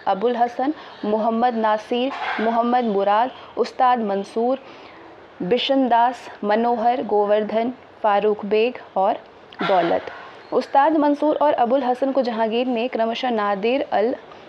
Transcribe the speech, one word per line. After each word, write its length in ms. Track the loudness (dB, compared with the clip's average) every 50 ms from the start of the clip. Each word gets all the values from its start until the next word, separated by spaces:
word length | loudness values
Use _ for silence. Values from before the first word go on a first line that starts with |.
| -2
अबुल 300 | -2 -2 0 0 0 2
हसन, 380 | 2 0 -2 0 -2 -2 -2 -4 -6 -12 -18 -14 -8 -4
मोहम्मद 500 | -2 0 0 0 0 0 2 0 0 0
नासिर, 580 | 0 0 0 0 0 -2 -2 -2 -2 0 -2 -4 -4 -6 -6 -4 -2 -2
मोहम्मद 420 | 0 0 0 0 2 2 0 0
मुराद, 460 | 0 0 0 2 2 2 2 2 0 -4 -10 -18 -12 -4
उस्ताद 420 | -4 -4 -4 0 2 2 4 4 2
मंसूर, 600 | 0 -2 -2 -4 -4 -4 -4 -2 0 0 0 -2 -4 -14 -20 -20 -20 -20 -20 -20 -20 -20 -20 -20 -20 -20 -12 -8 -2
बिशनदास, 880 | 0 0 0 0 0 2 2 2 4 4 4 4 2 0 -4 -12 -18 -12 -8 -2
मनोहर, 580 | 0 0 2 2 0 0 2 0 0 0 0 -2
गोवर्धन, 680 | 0 0 2 2 2 2 2 0 0 -2 -2 -2 -2 -4 -8 -16 -20 -12 -2 0
फारूक 420 | 2 2 4 2 2 0 0 -2
बेग 300 | 0 0 2 2 0 -2 -6 -14 -8 -2
और 180 | 0 0 0 0 -2 -6 -14 -20 -20 -20 -20 -10 -6 0 2
दौलत। 340 | 2 2 4 2 0 -2 -2 -6 -12 -14 -16 -18 -20 -20 -12 -4 -2
उस्ताद 440 | -2 -2 2 2 2 4 4 4
मंसूर 400 | 4 2 2 2 2 0 0 2
और 160 | 2 2 2 2
अबुल 300 | 2 0 2 2 0 0
हसन 300 | 0 -2 0 -2 0 0
को 100 | 0 0
जहांगीर 440 | 0 -2 -2 -2 0 0 -2 -2
ने 220 | 0 -2 -2 -2 -4
क्रमशः 420 | -2 -2 -2 -2 -2 -2 -2 -2
नादिर 580 | 0 0 0 0 -2 0 0 0 0 0 -2 0 0
अल 240 | 0 0 0 -2 -4 -10 -16 -20 -20 -20